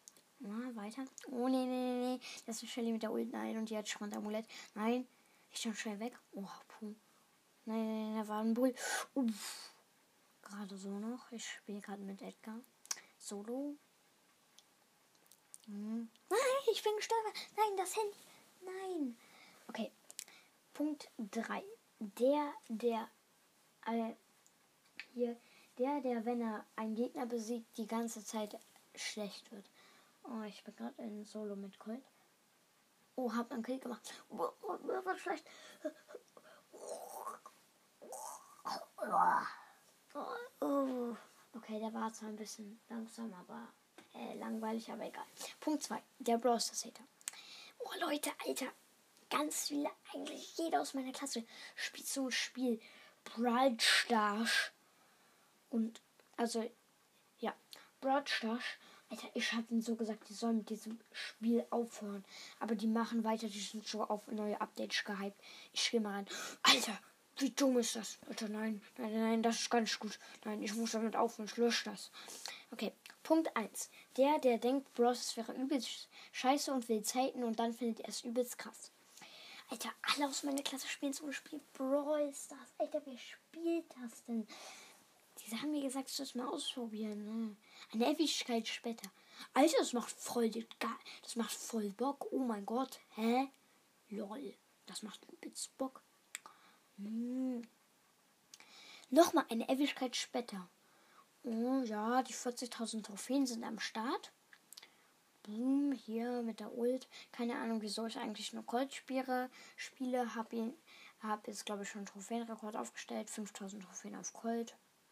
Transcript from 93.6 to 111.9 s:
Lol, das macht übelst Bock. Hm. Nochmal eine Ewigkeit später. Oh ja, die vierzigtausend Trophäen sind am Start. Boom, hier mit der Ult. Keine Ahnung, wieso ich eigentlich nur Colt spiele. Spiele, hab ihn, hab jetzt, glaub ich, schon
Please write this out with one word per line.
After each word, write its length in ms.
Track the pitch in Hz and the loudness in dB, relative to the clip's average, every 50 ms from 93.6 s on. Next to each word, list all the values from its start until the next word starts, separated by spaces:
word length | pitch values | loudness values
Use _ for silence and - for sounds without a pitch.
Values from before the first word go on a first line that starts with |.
| _ _ - _ _ _ _ _ _ - | _ _ -20 _ _ _ _ _ _ -8
Lol, 440 | 208 208 214 202 220 277 277 196 - - _ _ _ _ _ | -6 -6 -4 -6 -6 -8 -8 -10 -12 -12 _ _ _ _ _
das 180 | - 180 - | -12 -10 -8
macht 220 | 220 202 - - - - | -8 -8 -10 -14 -16 -20
übelst 460 | 349 - - 311 - - - - _ - | -18 -14 -14 -12 -8 -8 -8 -8 _ -4
Bock. 240 | 269 262 - - - _ _ _ _ _ - - - - - - - - - _ _ _ _ | -4 -4 -4 -10 -20 _ _ _ _ _ -14 -12 -12 -18 -20 -20 -20 -20 -20 _ _ _ _
Hm. 720 | 202 202 208 220 226 240 240 254 262 262 262 247 233 233 226 _ _ _ _ _ _ _ _ _ _ _ _ _ _ _ _ - - - - - - - - - - - - | -8 -6 -4 -2 -2 -2 -2 -2 -2 -2 -2 -2 -4 -8 -10 _ _ _ _ _ _ _ _ _ _ _ _ _ _ _ _ -20 -20 -20 -20 -20 -20 -20 -20 -20 -20 -6 6
Nochmal 380 | 254 302 349 - - 294 - - | 10 10 10 10 8 4 4 4
eine 220 | 226 226 - - | 0 -2 2 2
Ewigkeit 460 | 269 262 285 277 - - 262 247 - | 4 4 4 2 2 -2 -2 -2 -2
später. 520 | - - - - 247 240 - 208 190 180 175 _ _ _ _ - - - - - - - _ _ _ - | -2 -4 -2 -4 -4 -4 -4 -8 -10 -10 -12 _ _ _ _ -20 -20 -20 -20 -20 -20 -20 _ _ _ -6
Oh 380 | 240 226 226 233 254 262 269 | -2 0 2 2 4 4 2
ja, 400 | 254 220 214 208 214 226 247 262 240 | 2 0 0 0 2 4 4 4 4
die 100 | 233 - | 2 -4
vierzigtausend 720 | - - 247 240 - 254 233 - - 233 226 - 220 202 | -4 -4 -4 -4 -4 -6 -6 -4 -4 -4 -2 -2 -6 -6
Trophäen 400 | - 202 196 - - 254 285 269 | -6 -10 -10 -2 2 4 4 4
sind 180 | 240 233 226 233 | 2 0 -4 -4
am 140 | 233 226 190 | -6 -4 -4
Start. 540 | - - - 220 220 254 349 - - - - _ _ _ - - _ _ - - - - - - - _ _ _ _ _ _ _ - | -4 -4 -2 -2 0 0 -2 -2 -4 -10 -18 _ _ _ -20 -20 _ _ -20 -20 -20 -20 -20 -20 -20 _ _ _ _ _ _ _ -12
Boom, 480 | 208 208 220 247 262 269 277 285 285 | -8 -4 0 2 4 4 4 4 4
hier 500 | 269 220 - 220 220 226 233 247 247 247 | 2 0 -4 -4 -2 -2 0 0 0 0
mit 180 | 233 226 214 - | 0 -2 -4 -4
der 140 | 208 - - | -8 -6 -2
Ult. 320 | 247 233 247 254 254 - - - - - - | 2 4 4 4 2 -2 -8 -16 -18 -16 -12
Keine 240 | - - 240 233 247 | -4 -2 0 0 0
Ahnung, 240 | 285 247 226 226 220 | 0 0 0 0 0
wieso 240 | 208 214 196 226 226 | 0 -2 -2 -2 -2
ich 140 | 226 226 240 | -2 -4 -4
eigentlich 340 | 233 226 208 208 208 - | -4 -4 -4 -4 -6 -6
nur 140 | - 226 214 | -6 -6 -4
Colt 260 | - 233 240 277 269 | 0 2 2 2 0
spiele. 560 | - - - - 254 262 262 262 254 254 254 254 - - - - - | -2 -10 -6 -2 -2 -2 0 2 0 0 0 -2 -6 -14 -20 -16 -12
Spiele, 580 | - - - - - 262 254 247 247 247 226 226 | -12 -12 -12 -6 -4 -2 0 2 2 2 0 -2
hab 180 | 233 226 - | -4 -4 -2
ihn, 240 | 226 233 226 226 - - _ - - - - - - _ | -2 -2 -2 -2 -4 -8 _ -20 -20 -20 -20 -20 -14 _
hab 240 | - 220 214 214 - | -2 -2 -2 -2 -2
jetzt, 180 | - 202 - - | -8 -8 -6 -4
glaub 160 | - 208 202 | -4 -4 -4
ich, 80 | 202 | -4
schon 120 | 196 | -6